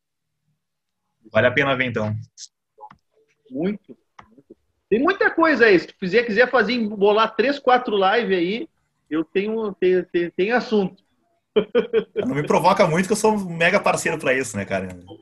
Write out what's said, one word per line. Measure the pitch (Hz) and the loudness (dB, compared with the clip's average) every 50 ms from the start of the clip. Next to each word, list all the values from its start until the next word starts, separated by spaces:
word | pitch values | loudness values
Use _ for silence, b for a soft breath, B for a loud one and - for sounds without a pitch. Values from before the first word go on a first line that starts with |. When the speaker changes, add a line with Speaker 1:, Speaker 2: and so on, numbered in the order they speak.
| _ _ _ _ _ _ _ _ _ _ _ _ _ _ _ _ _ _ _ _ _ _ _ _ _ 107 | _ _ _ _ _ _ _ _ _ _ _ _ _ _ _ _ _ _ _ _ _ _ _ _ _ -2
Speaker 1:
Vale | - 110 120 | 0 2 2
a | 120 | 2
pena | 104 143 139 139 131 | 2 2 0 0 0
ver, | 127 131 | -2 -2
então. | 123 110 113 107 107 107 110 110 - _ - - - _ _ _ _ _ _ - - - _ _ _ _ _ _ _ _ _ _ _ | -4 -2 -4 -4 -4 -4 -6 -10 -14 _ -20 -20 -20 _ _ _ _ _ _ -20 -20 -20 _ _ _ _ _ _ _ _ _ _ _
Speaker 2:
Muito, | 254 139 170 202 214 - _ _ 113 _ _ _ _ - - _ | -8 -6 -6 -6 -6 -8 _ _ -20 _ _ _ _ -20 -20 _
muito. | _ - _ _ - _ _ _ _ _ _ - | _ -20 _ _ -20 _ _ _ _ _ _ -2
Tem | 202 233 | -2 0
muita | 285 359 392 - 440 381 | 2 0 0 0 0 0
coisa | - 320 330 320 285 220 233 | 2 2 2 2 4 4 6
aí. | 214 190 165 | 6 6 4
Se | - | 2
tu | - - - | -2 -12 -8
fizer, | 196 180 185 233 240 | -6 0 0 0 0
quiser | 240 196 220 247 247 | 0 2 2 2 2
fazer, | 277 247 214 202 247 240 220 208 | 4 0 0 2 0 -2 -2 -4
bolar | 220 196 196 214 202 214 220 214 - | -2 0 2 2 4 4 2 0 0
três, | - 220 269 277 277 | 0 0 0 0 0
quatro | - 247 247 247 247 247 214 | 2 2 2 2 2 -2 -2
lives | 202 190 190 214 240 214 190 190 | 0 2 2 2 0 0 0 0
aí, | 180 170 180 214 240 330 - _ _ _ _ _ _ _ - | 0 0 -2 -4 -6 -8 -12 _ _ _ _ _ _ _ -6
eu | 147 160 160 | -6 -6 -6
tenho, | _ - 185 202 214 220 226 220 202 190 | _ -4 -4 -4 -2 -4 -4 -6 -6 -6
tenho, | - 185 185 185 180 175 | -2 0 2 2 0 -2
tenho, | _ - 175 175 165 | _ -4 -4 -4 -2
tenho | - - 185 220 247 | -2 -4 -2 0 0
assunto. | 233 - - 220 208 190 170 - _ _ _ _ _ _ _ _ _ _ _ - | -2 -2 0 0 0 0 -2 -6 _ _ _ _ _ _ _ _ _ _ _ -2
<laughs> | 214 208 - - 240 - - - 220 - _ - 214 202 | -2 -2 0 -2 -2 -2 0 -2 -4 -4 _ -8 -6 -4
Speaker 1:
Não | 254 262 | -4 -4
me | 147 147 | -4 0
provoca | - 202 160 147 185 196 208 196 | 0 0 2 4 2 4 4 2
muito, | 165 156 180 190 | 2 2 0 0
que | - | 0
eu | 214 | -2
sou | - - 214 214 | 2 2 2 2
um | 208 190 175 170 | 0 -4 -6 -4
mega | 165 165 180 196 - | 0 0 2 2 2
parceiro | - 190 170 156 - 165 139 - | 0 0 -2 0 -2 -4 -4 -2
pra | - 139 | -2 -2
isso, | 127 135 131 - - | 0 0 -2 -4 -6
né, | 101 95 | -8 -6
cara? | - 98 95 92 92 90 87 87 92 - - | -4 -4 -6 -6 -6 -12 -16 -18 -20 -20 -20